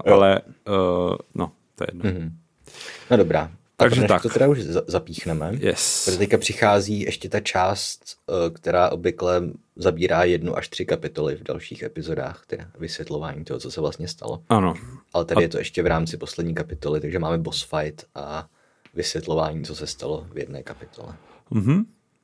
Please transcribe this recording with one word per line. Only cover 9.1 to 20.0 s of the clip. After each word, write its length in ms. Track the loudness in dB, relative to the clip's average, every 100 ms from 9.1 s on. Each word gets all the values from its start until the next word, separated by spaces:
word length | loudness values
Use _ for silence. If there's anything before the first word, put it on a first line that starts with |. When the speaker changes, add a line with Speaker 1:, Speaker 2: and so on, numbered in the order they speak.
| 0 0 0 0 -8 _ -2
Speaker 1:
zabírá 480 | 0 2 2 4
jednu 340 | 4 2 0 -6
až 100 | -6
tři 180 | -8 -2
kapitoly 500 | -2 -4 -4 -4 -4
v 80 |
dalších 400 | -8 -10 -10 -12
epizodách, 600 | -12 -10 -6 -6 -6 -12 _
teda 180 | -12 -12 -12
vysvětlování 640 | -10 -10 -8 -8 -8 -10 -10
toho, 140 | -10
co 120 | -8
se 100 | -4
vlastně 260 | -4 -4 -10
stalo. 340 | -10 -10 -10 2
Speaker 2:
Ano. 240 | 2 4 0 -8 -18 _
Speaker 1:
Ale 120 | -2 2
tady 120 | 2
Speaker 2:
A 40 |
Speaker 1:
je 80 | 2
to 80 | 0
ještě 260 | -4 0
v 40 | 2
rámci 300 | 2 0 -6
poslední 380 | -10 -6 -4 -4
kapitoly, 460 | -6 -6 -2 -2
takže 180 | -2 -4
máme 180 | -2 -2
boss 260 | -2 -6
fight 420 | -4 -4 -4 -8 -16 -14
a 320 | -10 -10 -12 _ _ _ _
vysvětlování, 680 | -6 -4 -4 -2 0 0 -4 -8
co 100 | -10
se 120 | -10
stalo 400 | -10